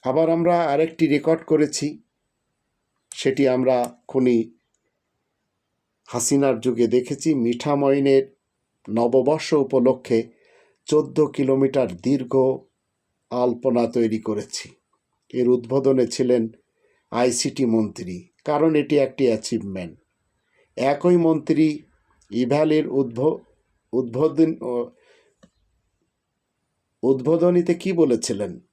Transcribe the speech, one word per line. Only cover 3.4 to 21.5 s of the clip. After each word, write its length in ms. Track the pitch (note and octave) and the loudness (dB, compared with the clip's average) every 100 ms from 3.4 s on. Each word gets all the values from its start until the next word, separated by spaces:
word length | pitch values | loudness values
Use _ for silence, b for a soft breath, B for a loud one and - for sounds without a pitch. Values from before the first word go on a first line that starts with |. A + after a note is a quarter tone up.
| C3+ | 2
আমরা 520 | B2+ B2+ B2+ A#2+ - _ | 2 2 0 -2 -8 _
খুনি 420 | C3 B2+ A#2+ A2+ _ _ _ _ _ _ _ _ _ _ _ _ _ _ _ _ | 0 2 2 0 _ _ _ _ _ _ _ _ _ _ _ _ _ _ _ _
হাসিনার 540 | A#2+ A#2+ C#3+ C#3 A#2 | -6 0 2 2 0
যুগে 260 | B2 A#2+ A#2 | -2 0 2
দেখেছি। 480 | A#2+ B2 C#3+ D#3+ | 2 -2 -6 -4
মিঠামইনের 1000 | D3 A#2 A#2+ D3 C#3+ C#3 C#3 C#3 C3+ C3+ _ _ _ _ _ - | -2 -2 -2 -2 0 2 2 4 2 2 _ _ _ _ _ -6
নববর্ষ 600 | A2 A#2+ B2 A#2+ D#3 - | -2 2 2 2 -2 0
উপলক্ষে 760 | D3+ C3+ C3 B2 B2+ - A2+ A#2 b b b b b - | -2 0 2 2 0 0 -2 -2 b b b b b -2
চোদ্দ 400 | D3+ C#3 C3 D3+ | 0 0 0 -2
কিলোমিটার 680 | - C3+ C3+ C3+ C3+ A#2+ F2+ | 0 0 2 2 0 -2 -4
দীর্ঘ 400 | B2 C#3 B2 C3+ C3 C3 _ _ _ _ _ _ _ | -2 -2 0 0 0 -2 _ _ _ _ _ _ _
আলপনা 560 | B2 B2 A#2+ C3 A#2+ A#2 | -2 -2 0 -2 0 0
তৈরি 320 | A#2+ A2+ G#2+ | 0 0 -2
করেছি। 500 | A2 G#2 G2 - - _ _ _ _ _ _ | -4 -6 -8 -14 -16 _ _ _ _ _ _
এর 160 | B2 B2 | -2 0
উদ্বোধনে 580 | B2+ A#2+ C3+ C3+ C3 A#2+ | 0 0 -2 2 2 0
ছিলেন 420 | - B2 B2 A2+ - _ _ _ _ _ | 0 0 0 0 -8 _ _ _ _ _
আইসিটি 540 | A2+ B2 A#2+ C#3+ - | -2 0 0 -6 -2
মন্ত্রী, 640 | B2+ A2+ G#2+ - F2+ F2+ - _ | 0 0 -2 -6 -12 -14 -16 _
কারণ 300 | - D3 D#3+ | -6 0 2
এটি 240 | D3+ C#3+ D3 | 2 0 0
একটি 280 | C3+ - C3 | 0 0 0
অ্যাচিভমেন্ট। 720 | A2+ - A2+ G2 F#2 E2+ D2+ _ _ _ _ _ _ _ - | 0 -2 -6 -6 -10 -12 -14 _ _ _ _ _ _ _ -4
একই 400 | C3 C#3+ F3 F3+ | -2 0 2 4
মন্ত্রী 680 | E3 D#3 - | 4 0 0